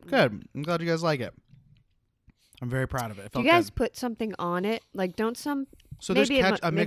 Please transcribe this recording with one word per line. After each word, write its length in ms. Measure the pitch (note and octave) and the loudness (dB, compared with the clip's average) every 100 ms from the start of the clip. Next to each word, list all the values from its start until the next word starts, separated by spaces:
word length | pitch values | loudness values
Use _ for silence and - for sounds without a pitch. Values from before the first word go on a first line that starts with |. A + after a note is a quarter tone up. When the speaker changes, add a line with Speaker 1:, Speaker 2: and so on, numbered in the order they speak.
| - | -2
Speaker 1:
Good. 400 | C4+ C#3 G#2 - C3 | 2 2 0 -12 -8
I'm 60 | |
glad 160 | D3+ E3+ | -4 -2
you 60 | E3+ | 0
guys 160 | E3 | 0
like 160 | E3 D3 | 0 -2
it. 140 | G#2 - _ - _ - _ _ _ _ _ - _ - | -4 -10 _ -20 _ -20 _ _ _ _ _ -20 _ -10
I'm 80 | B2 | -6
very 180 | C3 C3 | -4 -2
proud 240 | C3+ A#2 | -4 -6
of 80 | G2+ | -8
it. 60 | G2+ | -8
It 60 | |
Speaker 2:
Do 60 | - | 0
you 60 | A#3+ | 4
Speaker 1:
felt 80 | F4 | 4
Speaker 2:
guys 120 | - | 4
Speaker 1:
good. 60 | - | -2
Speaker 2:
put 220 | A#3+ - | -4 -4
something 360 | B3 A3 A3 - | -8 -6 -6 -4
on 240 | F3 F3+ | -2 -2
it? 200 | G3 A#3 _ | -2 -4 _
Like, 240 | F#3+ F#3 F3 | -4 -4 -2
don't 180 | A3+ A#3+ | -4 -2
some, 320 | D4 C#4 C4+ - - - | -4 -4 -6 -12 -20 -12
Speaker 1:
So 140 | - | 0
there's 160 | B3+ C4+ | 4 4
Speaker 2:
maybe 100 | C4+ | 4
it 40 | |
Speaker 1:
ketch-, 180 | F#3+ G#3 | 4 2
Speaker 2:
mi-, 40 | E3+ | 0
Speaker 1:
a 20 | |
Speaker 2:
it 40 | |
might 60 | D#3+ | 0